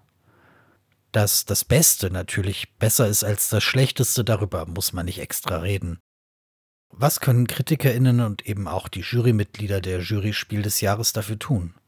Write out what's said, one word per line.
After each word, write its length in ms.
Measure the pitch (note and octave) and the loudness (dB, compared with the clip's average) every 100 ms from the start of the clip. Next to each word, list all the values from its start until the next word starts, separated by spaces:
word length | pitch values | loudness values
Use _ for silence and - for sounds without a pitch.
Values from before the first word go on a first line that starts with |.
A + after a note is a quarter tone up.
| _ _ _ _ _ _ _ _ _ _ _ | _ _ _ _ _ _ _ _ _ _ _
Dass 360 | A2+ G#2 - - | 0 2 2 0
das 180 | G2+ | -2
Beste 460 | - B2 E3 - F#2+ | 2 4 6 4 0
natürlich 680 | F2+ F#2+ - F#2+ F#2+ - - | -4 -4 -2 -2 -4 -8 -2
besser 320 | A2 - A2 | 0 4 2
ist 160 | G#2 | 2
als 240 | G#2+ G#2 - | 0 0 0
das 160 | G#2 | 0
Schlechteste, 600 | - C3 C3+ - B2 - | 2 2 2 2 0 0
darüber 420 | A2 A2 G#2 F2 E2 | 0 0 -2 -4 -8
muss 260 | E2+ - | -4 -4
man 140 | F2+ E2+ | -4 -6
nicht 140 | - | -6
extra 360 | C#2+ - - E2+ | -8 -8 -4 -4
reden. 440 | F2 G2 F2+ E2 _ _ _ _ _ _ _ _ _ | -2 -2 -4 -10 _ _ _ _ _ _ _ _ _
Was 300 | - C#3 - | 0 0 2
können 260 | - A#2+ A#2+ | 2 4 2
KritikerInnen 760 | - C3 D#3 C3+ A#2+ B2+ A#2+ | 0 -2 2 2 4 4 4
und 260 | A2+ G2+ - | 2 -2 -6
eben 220 | G2+ F#2+ | -6 -4
auch 200 | F2+ - | -6 -6
die 120 | G2 | -10
Jurymitglieder 800 | F2+ A#2+ A#2+ A2 G2+ - G#2 G2 | -4 2 4 4 0 -4 -4 -2
der 200 | F#2 F#2 | -2 -4
Jury 340 | F2 G#2 G#2 | -2 -2 -2
Spiel 260 | G#2 - G#2+ | -4 -4 -4
des 220 | G#2 - | -2 0
Jahres 320 | G2 G#2 A2+ | 0 0 0
dafür 240 | - G2 A2 | -2 -4 -6
tun? 360 | - A#2 E2+ - | -2 -2 -2 -10